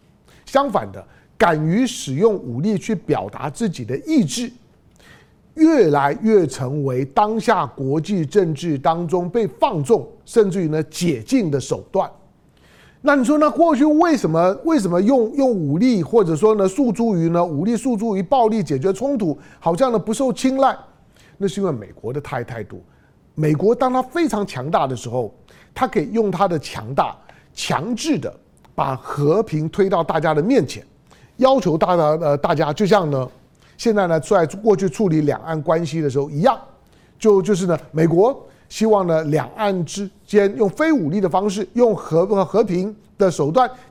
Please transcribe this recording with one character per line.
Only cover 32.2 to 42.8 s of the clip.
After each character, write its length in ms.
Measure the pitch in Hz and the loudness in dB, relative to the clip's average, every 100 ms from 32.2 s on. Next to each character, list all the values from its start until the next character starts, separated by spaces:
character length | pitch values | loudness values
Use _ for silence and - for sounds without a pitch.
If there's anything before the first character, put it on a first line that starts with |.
| 156 143 | 0 0
大 160 | 175 | 0
家 180 | 156 151 | 0 0
就 140 | 151 196 | 0 2
像 240 | 208 156 | 2 2
呢， 180 | 139 127 - _ _ _ - | -2 -6 -12 _ _ _ -4
现 180 | 233 208 | 0 2
在 100 | 180 | 2
呢， 140 | 160 | 0
在 260 | - 202 160 | 2 2 2
过 300 | 196 220 196 | 0 2 2
去 120 | 190 | 0
处 220 | - 196 | 0 0
理 120 | 156 | 2
两 200 | 147 110 | 0 -2
岸 180 | 160 160 | -4 -4
关 240 | 147 165 | -2 -2
系 180 | 160 165 | -2 -4
的 60 | 147 | -2
时 120 | 131 | -2
候 100 | 143 | -4
一 120 | 147 | 0
样， 140 | 233 226 - - _ _ _ _ | 0 0 -6 -20 _ _ _ _
就， 240 | 220 196 | 2 4
就 140 | 185 185 | 2 0
是 100 | 185 | -2
呢， 100 | 156 - | -4 -4
美 140 | 151 160 | 0 2
国 420 | 170 233 269 - _ - | 4 2 0 -10 _ -14
希 160 | - 220 | -2 2
望 200 | 208 180 | 2 2
呢， 160 | 160 | 0
两 260 | 156 151 123 - | 0 -2 -4 -4
岸 280 | 208 190 | -2 -2
之 260 | 151 196 196 - - | -6 -8 -10 -14 -2
间 300 | 208 202 240 | 2 2 2
用 140 | 202 | -2
非 240 | - 320 | 0 0
武 160 | 285 143 | 0 0
力 100 | 202 | -2
的 80 | 185 | 0
方 220 | 185 208 | 0 -2
式， 180 | 190 190 | -4 -4
用 200 | 233 240 | 2 2
和-， 320 | 160 - 160 190 196 175 | 0 -2 0 2 0 2
和 180 | 196 | 0
平 320 | 214 180 | 0 -2